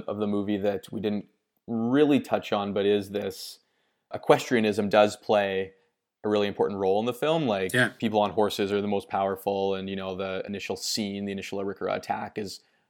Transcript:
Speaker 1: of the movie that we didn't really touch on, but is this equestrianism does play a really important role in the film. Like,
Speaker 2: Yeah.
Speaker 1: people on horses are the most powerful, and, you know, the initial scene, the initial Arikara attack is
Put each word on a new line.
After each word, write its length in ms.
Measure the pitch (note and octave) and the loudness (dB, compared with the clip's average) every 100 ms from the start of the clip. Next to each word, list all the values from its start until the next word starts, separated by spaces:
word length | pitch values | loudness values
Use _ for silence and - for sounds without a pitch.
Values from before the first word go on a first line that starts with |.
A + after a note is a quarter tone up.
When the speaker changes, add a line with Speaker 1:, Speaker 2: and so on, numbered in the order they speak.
| - | 0
Speaker 1:
of 120 | G2+ | -4
the 80 | G#2+ | -2
movie 320 | G2+ G2+ G#2 | 0 0 0
that 320 | G2+ G2 - | 0 -2 -4
we 80 | A2 | -6
didn't 260 | G#2 G#2 - _ _ _ - | -2 -2 -6 _ _ _ -6
really 540 | A#2 A#2 C3+ D3 C#3 | -2 2 4 4 4
touch 320 | - A2 - | 2 -4 -2
on, 200 | G#2 G2+ | -2 -2
but 120 | G2+ G2+ | 0 2
is 240 | G#2 G2 | 2 0
this 480 | G2+ G2+ - - - _ _ _ _ - | -6 -6 -8 -14 -18 _ _ _ _ -12
equestrianism 760 | - - D3 - B2 G#2+ G#2 G#2 | -2 4 4 4 2 4 2 4
does 280 | G#2+ G#2+ - | 6 6 4
play 560 | - G#2+ G2 F#2+ F#2+ - _ _ _ _ | 2 2 2 -2 -4 -8 _ _ _ _
a 40 | A2 | 0
really 200 | G#2 G2+ | 2 2
important 300 | F#2+ - G2 | 2 0 0
role 220 | G2 G2 | 2 2
in 60 | A#2 | 0
the 80 | |
film. 320 | A#2+ D3+ E3 C3+ | -2 0 2 2
Like, 260 | G2+ F#2+ | 0 0
Speaker 2:
Yeah. 160 | B2 A#2 - | 0 0 0
Speaker 1:
people 220 | A#2 G#2+ | 0 2
on 100 | G2+ | 2
horses 380 | - G#2 - G2 | 2 0 0 0
are 80 | G2+ | 0
the 60 | G#2 | 0
most 200 | G2+ - | -2 -2
powerful, 680 | G2+ G2 F#2+ - G2 G2 | -2 -2 -2 -4 -2 -2
and, 140 | F#2+ G2 | -2 -4
you 80 | F#2+ | -6
know, 180 | F#2+ | -6
the 280 | F#2 F#2+ F#2+ - | -6 -4 -4 -6
initial 300 | G2+ - F#2+ | -8 -8 -8
scene, 480 | - - G#2 G2+ | -6 -4 -4 -4
the 80 | G2+ | -6
initial 260 | G2 F#2 G2 | -6 -8 -6
Arikara 360 | G2 G2 F#2+ F#2+ | -6 -6 -4 -4
attack 400 | - G2+ G#2+ - | -4 -6 -6 -8
is 240 | G2 - _ _ | -10 -10 _ _